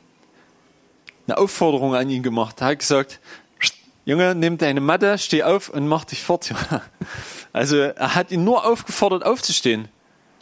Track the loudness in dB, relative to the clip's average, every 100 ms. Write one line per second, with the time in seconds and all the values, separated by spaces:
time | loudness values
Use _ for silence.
0 | _ _ _ _ _ _ _ _ _ _
1 | -20 -12 -4 0 0 2 2 2 2 0
2 | 0 -2 -2 -2 -2 -2 -2 0 2 0
3 | 0 -8 -20 -20 _ -6 -6 -6 _ _
4 | -2 2 2 2 0 2 0 2 2 2
5 | 2 0 0 2 4 2 0 -4 0 0
6 | -2 -8 -2 -2 -4 -8 -6 -6 -8 -16
7 | -14 -14 -16 -16 -8 -2 2 2 2 0
8 | 0 0 0 0 2 2 2 -2 -4 0
9 | 0 2 0 0 0 0 0 -2 -4 _
10 | _ _ _ _